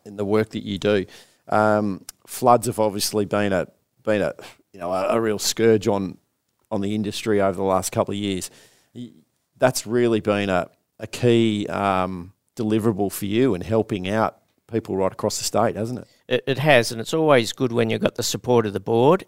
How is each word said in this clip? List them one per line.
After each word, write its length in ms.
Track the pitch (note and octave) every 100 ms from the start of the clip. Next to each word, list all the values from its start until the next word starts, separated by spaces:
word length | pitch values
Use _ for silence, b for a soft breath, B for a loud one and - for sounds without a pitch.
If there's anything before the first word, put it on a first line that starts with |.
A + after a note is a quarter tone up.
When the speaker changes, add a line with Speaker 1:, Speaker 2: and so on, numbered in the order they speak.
| -
Speaker 1:
and 120 | G2+
the 80 | G2+
work 240 | G#2+ A2
that 120 | G#2+
you 140 | G#2 G2
do. 280 | G#2 G#2 F#2+ b b b -
Um, 560 | G#2+ G#2+ G#2+ G#2 F2+ - _ -
floods 420 | - B2+ A#2+ A2+
have 120 | A2
obviously 460 | G#2+ G2+ - G#2+ G2+
been 280 | G#2 G2+
a, 140 | F#2 D2+ _ _ _
been 180 | - G#2
a, 120 | E2 - B - _
you 60 | F#2+
know, 120 | F2
a, 240 | F#2 G2 A2+
a 60 |
real 180 | A2+ G2+
scourge 480 | - - A2+ A2 G2
on, 300 | G2+ F#2+ - _ _ _ _ _
on 80 | G#2
the 120 | G2 G#2+
industry 460 | G2+ - A2+ G2+
over 140 | G2 F2+
the 60 |
last 280 | F#2+ F#2 F#2+
couple 220 | A2+ G2
of 40 | G2+
years. 320 | G2+ F#2 - b b b b
Y-, 180 | A#2+ A#2+ D#2 _ _ _ _
that's 280 | B2+ - G2+
really 320 | A#2+ A#2+ A2
been 280 | G#2+ G2+ G2+
a, 200 | F2+ - _ _ -
a 80 | A2
key, 600 | - B2 A#2 A2+ G#2 -
um, 640 | F#2+ G2 F#2 F#2 F#2 F2 _ _ -
deliverable 560 | G#2+ A2 A2 F#2+ G2
for 140 | - G2+
you 280 | A2 C3+
and 100 | F2+
helping 440 | - A2 G#2+ G2+ F#2
out 280 | A2 G#2 - _ _ _
people 240 | A2+ G#2 F#2+
right 160 | F#2+
across 260 | - G#2+ -
the 40 |
state, 320 | - G2+ A2 F2
hasn't 240 | A2+ B2
it? 80 | - _ -
Speaker 2:
It, 160 | B2+ -
it 100 | C3
has, 320 | D3+ C3 A2+
and 100 | A#2
it's 120 | A2
always 380 | D#3+ D#3 C3 A2
good 180 | - B2+
when 160 | A#2 A2+
you've 120 | A2+
got 140 | - -
the 80 |
support 420 | A#2 G#2+ B2 A#2+ G#2+
of 80 |
the 60 | G2
board 440 | A2+ A#2 C3+ F#3